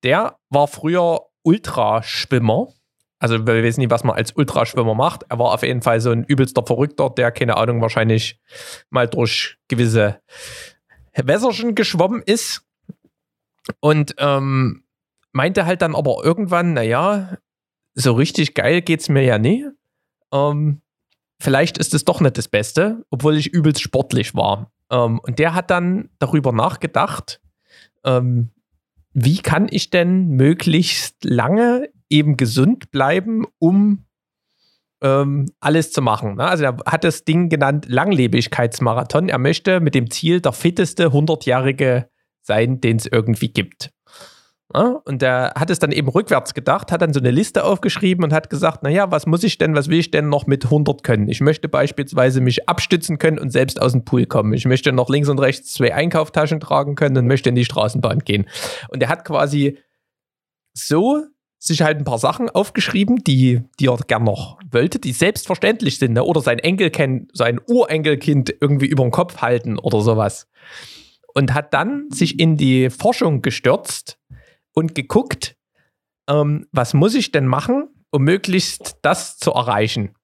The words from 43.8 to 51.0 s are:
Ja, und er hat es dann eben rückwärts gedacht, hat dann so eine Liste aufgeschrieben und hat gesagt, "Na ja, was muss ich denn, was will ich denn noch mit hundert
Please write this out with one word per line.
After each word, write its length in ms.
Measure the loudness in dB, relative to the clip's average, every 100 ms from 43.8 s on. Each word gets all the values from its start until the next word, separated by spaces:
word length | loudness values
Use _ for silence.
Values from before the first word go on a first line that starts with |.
| -18 _ _ -20 -20 _ _ _ _
Ja, 300 | 0 0 -2 -6
und 180 | -2
er 300 | 0 0 -2 -4
hat 160 | -4
es 80 | 0
dann 120 | 0
eben 180 | 0 0
rückwärts 440 | -2 0 -2 -2
gedacht, 380 | -6 -2 -2 -2
hat 100 | -2
dann 100 | 0
so 80 | 2
eine 120 | 2
Liste 320 | 2 0 0
aufgeschrieben 600 | 0 0 -2 0 0 0
und 100 | 2
hat 180 | 0 -2
gesagt, 300 | -2 -2 -2
"Na 60 | -2
ja, 200 | 0 2
was 160 | 0 0
muss 180 | 0
ich 140 | 0 0
denn, 160 | 0
was 140 | 0 0
will 100 | 0
ich 140 | 0
denn 180 | -2 0
noch 160 | -2 0
mit 240 | -2 2
hundert 340 | 2 2 -2